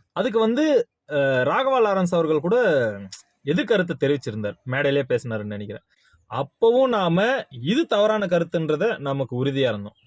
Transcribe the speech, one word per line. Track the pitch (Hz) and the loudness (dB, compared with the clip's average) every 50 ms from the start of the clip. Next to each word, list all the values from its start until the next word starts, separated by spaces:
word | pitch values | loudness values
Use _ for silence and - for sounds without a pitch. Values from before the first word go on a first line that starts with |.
| _ _ - | _ _ -4
அதுக்கு | - 196 262 208 226 | -4 -2 0 0 2
வந்து, | 226 220 233 247 311 311 294 240 - - _ _ _ - | 2 2 2 2 2 4 4 2 0 -2 _ _ _ -4
அஹ், | - 147 139 139 135 127 127 | -2 0 2 2 2 2 2
ராகவா | 139 165 226 262 269 269 254 226 | 2 0 0 0 2 2 2 2
லாரன்ஸ் | 208 196 190 185 175 185 | 2 2 0 0 0 0
அவர்கள் | 170 165 151 156 151 | 0 2 2 0 0
கூட | 135 170 214 247 247 202 160 139 120 110 104 98 101 95 - - - _ _ _ - | 0 2 2 2 4 4 2 2 2 0 -2 -6 -12 -14 -16 -18 -20 _ _ _ -4
எதிர்கருத்து | 135 151 185 - 202 233 196 180 175 175 127 - | -2 0 0 2 2 2 2 2 0 -2 -2 0
தெரிவிச்சிருந்தார், | 135 147 139 - - 107 107 107 104 101 _ - | 0 0 0 -2 -6 -8 -6 -6 -6 -8 _ -8
மேடையிலே | 127 127 135 143 139 139 143 135 131 | -6 -4 0 0 2 2 0 0 0
பேசினாருன்னு | 127 120 - 117 110 107 104 | -2 -2 -2 -2 -6 -6 -6
நினைக்கிறேன். | 104 104 101 104 101 101 110 _ _ _ _ _ _ _ _ _ - | -6 -8 -10 -10 -10 -12 -14 _ _ _ _ _ _ _ _ _ -10
அப்பவும் | 117 117 143 - _ - - 226 233 247 269 262 | -6 -6 -6 -6 _ 0 2 2 4 4 2 2
நாம | 240 214 190 170 165 175 202 233 262 262 - _ | 2 2 2 2 2 2 2 0 0 -2 -4 _
இது | - 123 117 147 208 277 339 | -12 -8 -4 -2 0 0 0
தவறான | - - 208 208 214 214 214 208 | 0 0 2 2 2 2 0 -2
கருத்துன்றத | 180 180 170 170 170 - 170 160 151 151 147 180 233 220 - | 0 0 0 0 0 -4 -4 -2 -2 -2 0 0 -2 -2 -4
நமக்கு | 139 143 135 139 135 127 127 123 127 | -4 -4 -4 -4 -4 -4 -4 -4 -2
உறுதியா | 139 135 135 131 123 | -2 0 0 0 0
இருந்தோம். | 110 104 101 104 - _ _ | 0 -2 -6 -12 -16 _ _